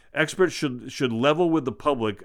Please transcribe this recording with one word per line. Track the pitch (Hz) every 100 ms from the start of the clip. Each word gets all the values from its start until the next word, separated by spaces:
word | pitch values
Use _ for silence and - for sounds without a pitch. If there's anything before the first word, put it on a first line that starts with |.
| _
Experts | 143 156 - 185
should, | - 147 123 127
should | - 131
level | 113 139 156 170
with | 160
the | 127
public | 107 147 123 110 92